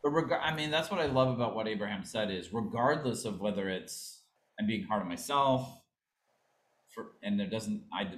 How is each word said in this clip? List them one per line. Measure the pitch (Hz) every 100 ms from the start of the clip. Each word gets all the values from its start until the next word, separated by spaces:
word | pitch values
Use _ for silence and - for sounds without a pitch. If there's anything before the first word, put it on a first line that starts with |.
But | 147
reg-, | 156 151
I | 165 156 160
mean, | 151
that's | 156 160
what | 190
I | 151
love | 131 131
about | 120 117 104
what | 107
Abraham | 107 101 101
said | 92 113 104
is | 95 87
regardless | 110 104 117 127 156 135 104
of | 113 95
whether | 101 98 95
it's | 92 - - - - _ _ _ -
I'm | 107
being | 110 92
hard | 107
on | 92
myself | 87 - 143 139 131 127 - _ _ _ _ _ _ _ _ _ _ _
for, | - - -
and | 101 101
there | 98
doesn't, | 110 107 104 -
I | 90
d-, | 98